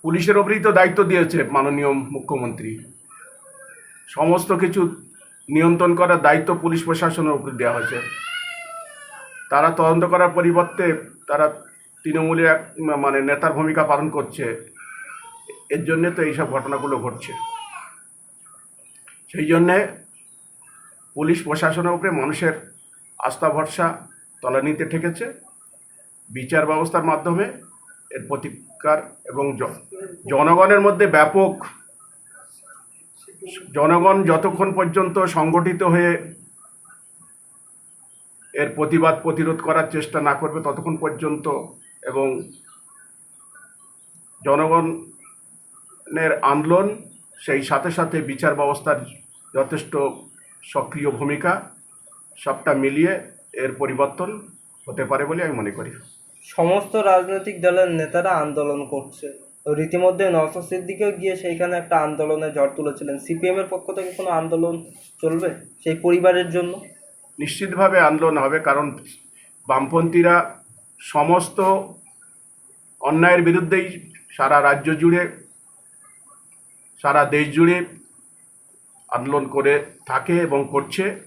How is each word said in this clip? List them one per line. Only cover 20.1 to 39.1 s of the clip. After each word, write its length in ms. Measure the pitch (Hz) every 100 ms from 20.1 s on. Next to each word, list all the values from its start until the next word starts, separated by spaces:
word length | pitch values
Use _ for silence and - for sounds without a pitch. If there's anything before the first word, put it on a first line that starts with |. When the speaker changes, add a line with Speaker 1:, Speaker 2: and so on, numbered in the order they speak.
| _ _ _ _ _ - - - _ _
Speaker 1:
পুলিশ 280 | 143 156 165
প্রশাসনের 480 | - 151 160 160 170
উপরে 180 | 156 185
মানুষের 640 | 160 135 147 170 151 - - _ - _ _
আস্থা 320 | 131 - 160
ভরসা 560 | 151 151 - 165 165 - - _ _
তলানিতে 420 | 127 131 143 151
ঠেকেছে। 480 | 160 160 175 170 240 - - - _ _ _ _ _ _ _
বিচার 360 | 120 127 160 151
ব্যবস্থার 380 | 156 160 170
মাধ্যমে 400 | 160 156 175 175 220 - - - - - _
এর 160 | 131 -
প্রতিকার 920 | 139 139 - - - 151 151 - -
এবং 320 | - 127 143 127
জ-, 240 | 123 - - - - - -
জনগণের 500 | 139 151 175 190 202
মধ্যে 260 | 202 190 202
ব্যাপক, 580 | 156 151 196 185 - - - - _ - - _ 1077 1077 - 1077 1077 _ _ _ _ - - - - -
জনগণ 480 | 143 151 175 185 196
যতক্ষণ 480 | 165 160 196 175 190
পর্যন্ত 520 | 190 175 185 185 190
সংগঠিত 580 | 180 165 160 170 175 175
হয়ে 520 | 185 170 175 170 - - - - - _ _ - _ _ _ _ _ _ - - - - - - - - -
এর 160 | - 147
প্রতিবাদ 480 | 151 151 165 160